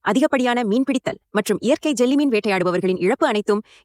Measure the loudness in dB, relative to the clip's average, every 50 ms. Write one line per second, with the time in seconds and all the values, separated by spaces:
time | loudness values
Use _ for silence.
0 | -4 -2 0 2 2 2 2 0 0 0 0 0 0 0 0 0 0 0 -2 -4
1 | -4 -6 -10 -10 _ _ -4 -4 -2 -2 -2 -2 0 0 0 0 0 -2 0 0
2 | 0 2 2 2 2 2 0 0 0 0 0 0 0 0 0 0 0 0 0 0
3 | 0 0 0 2 0 0 0 0 0 0 -2 -2 -2 _ -18 -12